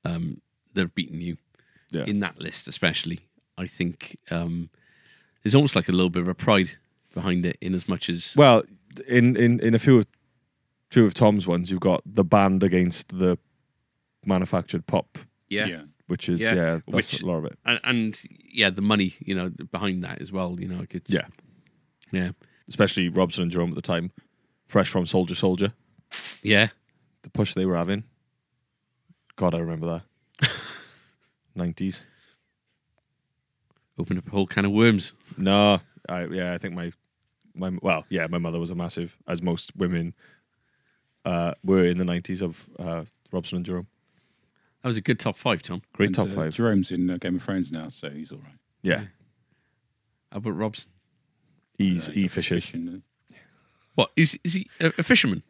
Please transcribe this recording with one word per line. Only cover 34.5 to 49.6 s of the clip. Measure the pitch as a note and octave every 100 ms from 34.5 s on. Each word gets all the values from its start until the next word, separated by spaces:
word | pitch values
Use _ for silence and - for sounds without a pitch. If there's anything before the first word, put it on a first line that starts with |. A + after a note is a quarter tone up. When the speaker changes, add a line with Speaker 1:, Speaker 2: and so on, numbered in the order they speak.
| - G2+
Speaker 1:
of |
worms. | G2+ A#2 G#2 - - - -
Speaker 2:
No, | F#2+ G2+ G#2 F#2+ - _ -
I, | F2+ F2
yeah, | F#2 F2+
I | F2
think | G2+
my, | F2 E2+ - _ _ _ _ _
my, | - F#2 F2+
well, | F#2+ D#2+ -
yeah, | F#2 E2
my | F2
mother | E2+ E2+
was | E2+
a | F2
massive, | F2 - E2+ _ -
as | F2
most | F2+ E2+ - -
women, | F2+ F2 E2+ - _ _ _ _ _ _ _ _ _ _ -
uh, | F2 E2+ -
were | F#2 F#2+ F2
in | F2
the | F2+
nineties | F2 - F#2
of, | F#2 E2 - -
uh, | F2 E2 D#2+ _ _
Robson | F#2 E2+ F2+
and | F2
Jerome. | F2+ F#2+ _ _ _ _ _ _ _ _ _
Speaker 1:
That | B2+
was | A2+
a |
good | G2 A#2+
top | A#2 -
five, | B2+ F#2+
Tom. | - F#2 -
Speaker 2:
Great | - G2+
Speaker 3:
And, | F#2+
Speaker 2:
top | F#2+
Speaker 3:
uh, |
Speaker 2:
five. | F#2+ D#2+
Speaker 3:
Jerome's | - A#2 G#2 F#2
in, | F2+ F2+
uh, | F2+
Game | G2 F2+
of |
Thrones | - F#2+ D#2+
now, | D#2+ D#2
so | - D#2+
he's | D2 D#2
all | D2+
right. | D2 _ _ _
Speaker 2:
Yeah. | F#2 E2
Speaker 1:
Yeah. | G#2 _ _ _ _ _